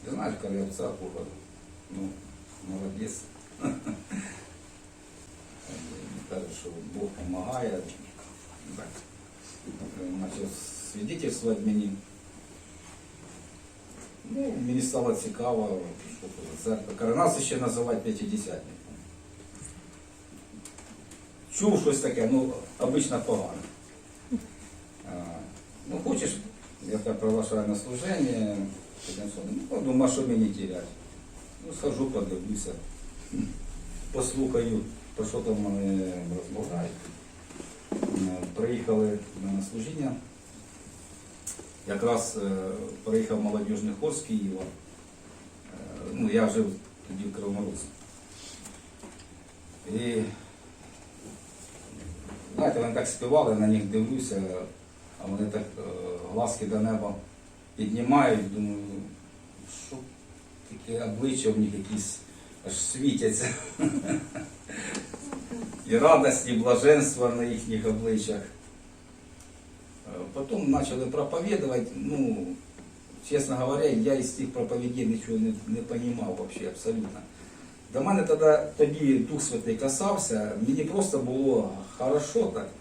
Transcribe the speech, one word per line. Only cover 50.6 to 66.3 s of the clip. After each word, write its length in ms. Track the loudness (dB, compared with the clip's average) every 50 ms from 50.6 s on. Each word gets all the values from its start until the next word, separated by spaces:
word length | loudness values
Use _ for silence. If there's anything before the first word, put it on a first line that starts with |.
| -20 -20 -20 -20 -20 -20 -20 -20 -20 -20 -20 -16 -16 -16 -16 -16 -18 -20 -18 -18 -18 -18 -18 -18 -16 -16 -16 -14 -12 -12 -12 -12 -12 -12 -12 -12 -14 -6 0
знаєте, 240 | 2 4 4 4 4
вони 140 | 2 2 2
так 140 | 0 0 0
співали, 480 | -2 -2 2 6 6 8 8 6 6
на 120 | 6 8 8
них 180 | 6 6 4
дивлюся, 560 | 2 2 2 2 2 0 -2 -2 -2 -2 -2 -2 -2 -4 -6 -6 -8 -12 -16 -20 -20 -20 -20 -20 -20 -16 -12 -6
А 40 | -4
вони 180 | -2 0 0 0
так, 120 | 0 -2 -4 -4 -8 -10
е, 40 | -8 -8 -6 -6 -6 -6 -6 -6 -8 -4 0
глазки 320 | 0 2 2 0 -2 -2
до 140 | 0 2 4
неба 360 | 4 4 4 2 0 -2 -4 -6 -10 -14 -18 -20 -20 -20 -20 -20 -20 -16 -6
піднімають, 800 | -2 0 0 2 2 6 8 8 8 10 8 6 4 2 0 0
думаю, 300 | 0 0 0 0 -4 -6 -6 -8 -8 -8 -10 -14 -16 -18 -20 -20 -20 -20 -20 -18 -18 -16 -14 -14 -14 -12 -12
що 100 | -12 -12 -12 -14 -16 -18 -20 -20 -20 -20 -20 -20 -20 -20 -16 -16
таке 340 | -16 -14 -8 -4 -2 -2 -2
обличчя 480 | -2 -2 0 2 2 2 4 4 4
в 80 | 6 6
них 100 | 4 4 2
якісь 440 | -2 -4 -2 -2 -2 -2 -4 -6 -10 -12 -18 -20 -20 -20 -20 -20 -12 -8 -6
аж 60 | -2
світяться. 760 | -2 -2 -2 0 2 2 4 4 6 4 4 4 4 0 0 -2 -2 -8 -10 -2 2
<laughs> 100 | 2 2 2 2 0 0 0 -2 -2 -4 -8 -8 -10 -10 -14 -16 -14 -12 -10 -8 -8 -6 -6 -6 -8 -8 -12 -12 -10 -10 -10 -10 -8 -8 -8 -8 -6 -8 -10 -10 0 4
І 80 | 4 8
радість, 500 | 12 12 12 12 10 8